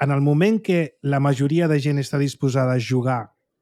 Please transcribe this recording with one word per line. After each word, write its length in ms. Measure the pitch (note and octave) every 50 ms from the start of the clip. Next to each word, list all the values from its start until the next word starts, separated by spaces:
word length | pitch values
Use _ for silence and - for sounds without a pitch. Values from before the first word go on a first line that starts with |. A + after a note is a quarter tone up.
en 100 | - C#3 C#3+
el 80 | C#3
moment 400 | C#3 C#3+ D3 D3 F3+ G#3 A3+ A3 A3
que 340 | - F#3 E3+ D#3+ D3 - _ -
la 180 | C#3+ C#3+ C3+
majoria 460 | C#3 C#3+ C#3 A#2+ C#3 C#3+ D3+ E3+ E3+ D#3+
de 120 | D#3 D3
gent 180 | C3 D3 C#3+ C#3+
està 200 | C3+ - - C#3+
disposada 560 | C#3+ C#3 - - - C3+ A#2 C3+ C3 B2+ B2+
a 60 | B2+
jugar 520 | A2+ G#2+ B2+ B2+ A#2+ B2+ B2+ A#2+ A2 - _ _ _ _ _ _